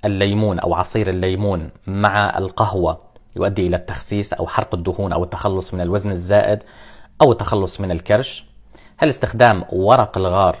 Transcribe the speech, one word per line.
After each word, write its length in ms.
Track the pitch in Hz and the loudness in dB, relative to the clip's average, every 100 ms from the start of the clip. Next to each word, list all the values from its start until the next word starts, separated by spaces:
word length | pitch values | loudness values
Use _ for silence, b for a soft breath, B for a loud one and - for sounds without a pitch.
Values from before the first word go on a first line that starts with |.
الليمون 540 | 104 98 101 101 107 90 | 0 0 0 2 0 0
أو 160 | - | -2
عصير 340 | 85 92 110 101 | -2 -2 -2 -2
الليمون 640 | 92 92 92 104 92 78 - - | 0 -2 0 -2 -2 -6 -12 -8
مع 520 | 98 104 101 101 - | -2 0 2 0 -2
القهوة 640 | 95 - 107 98 85 80 - - - - | -4 -2 -2 2 0 -2 -10 -20 -18 -4
يؤدي 300 | 101 101 90 | -2 0 0
إلى 100 | 90 | -2
التخسيس 560 | - - - 101 101 | -4 -10 -6 -4 -4
أو 140 | - - | -6 -4
حرق 280 | - - | -4 -4
الدهون 380 | 92 87 90 98 | -4 -4 -4 -2
أو 120 | 85 | -2
التخلص 500 | 87 87 101 95 90 | -4 -4 -2 -2 -4
من 60 | 92 | -4
الوزن 300 | 87 101 101 | -2 -2 -2
الزائد 520 | 92 87 101 101 107 - B B B B - | -6 0 2 2 0 -4 B B B B 4
أو 100 | 147 | 4
التخلص 480 | 117 104 107 95 - | 4 0 -2 -2 -4
من 100 | 98 | -4
الكرش؟ 540 | 87 - 104 131 - - - - b b b | -4 0 0 0 -10 -20 -20 -20 b b b
هل 120 | 151 | 0
استخدام 560 | 131 - 113 120 101 - | 0 -4 4 4 4 0
ورق 460 | 90 98 131 107 - | 0 4 4 4 0
الغار 380 | 92 92 95 80 | 0 4 4 2